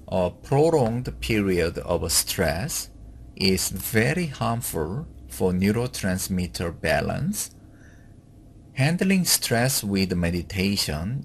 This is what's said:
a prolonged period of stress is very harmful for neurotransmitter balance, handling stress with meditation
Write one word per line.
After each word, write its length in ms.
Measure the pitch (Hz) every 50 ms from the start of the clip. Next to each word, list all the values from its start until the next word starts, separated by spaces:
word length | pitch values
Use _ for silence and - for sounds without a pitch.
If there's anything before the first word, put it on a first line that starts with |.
| -
a 240 | - - 92 90 87
prolonged 880 | - - - - 139 139 151 165 - 151 123 110 113 123 123 - - -
period 580 | - - 117 107 101 98 92 85 82 85 - -
of 340 | - - 87 82 85 82 -
stress 760 | - - - - - 92 78 76 85 110 156 - - - - - - - - - - - - -
is 360 | - - 95 95 90 - -
very 560 | 90 95 - - - 107 113 135 156 180 175
harmful 800 | 151 131 - 117 113 117 117 - - - 82 76 80 92 143 165 - - - - -
for 240 | - - 95 92 90
neurotransmitter 1300 | 90 95 101 107 117 123 123 - - - 95 92 92 - - 98 90 90 82 - - 90 85 76 67
balance, 680 | - 80 76 76 80 82 82 90 131 185 214 - - - - - - - - - - - - - - - - - - - - - - - - - - - -
handling 500 | - 131 151 170 175 196 190 196 185 170
stress 580 | - - - - - 123 113 120 135 135 - -
with 320 | 101 101 98 95 90 92
meditation 1080 | 87 87 85 87 87 85 - 92 98 92 98 101 95 - - 76 73 82 101 127 139 -